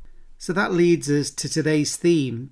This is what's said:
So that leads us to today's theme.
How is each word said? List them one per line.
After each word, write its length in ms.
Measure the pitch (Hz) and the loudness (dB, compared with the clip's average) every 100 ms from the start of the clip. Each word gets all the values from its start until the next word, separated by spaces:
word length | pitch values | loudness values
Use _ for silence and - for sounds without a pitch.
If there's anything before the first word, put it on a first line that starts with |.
| - - - - | -18 -20 -20 -14
So 140 | - | -6
that 180 | 175 214 | -2 0
leads 400 | 180 175 165 135 | 4 4 4 2
us 200 | 147 139 | 0 -2
to 180 | - 147 | -6 -6
today's 480 | 160 151 156 143 - | -2 0 0 0 0
theme. 540 | 175 170 135 117 135 | 2 2 0 -6 -8